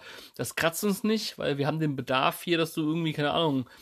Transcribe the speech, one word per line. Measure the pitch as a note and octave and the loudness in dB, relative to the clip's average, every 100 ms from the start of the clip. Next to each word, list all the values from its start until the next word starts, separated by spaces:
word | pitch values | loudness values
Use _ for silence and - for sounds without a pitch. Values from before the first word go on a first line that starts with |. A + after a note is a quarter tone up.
| - - - - | -6 -18 -18 -8
das | B2 - | -6 0
kratzt | D#3+ - | 0 2
uns | G#3 F#3+ | 0 0
nicht, | G#3+ A3 G#3+ - | 0 0 -2 -4
weil | C#3+ C#3 | -2 0
wir | C#3+ | 0
haben | D#3 | 2
den | D#3 C3 | 0 -2
Bedarf | B2 C3 D3+ - | 0 2 2 0
hier, | - E3+ | 0 2
dass | D#3+ | 2
du | - D3+ | 0 0
irgendwie, | E3 E3 | 0 0
keine | D3+ D3 | 0 0
Ahnung, | D3+ E3 C3+ B2 - | 2 2 2 -2 -12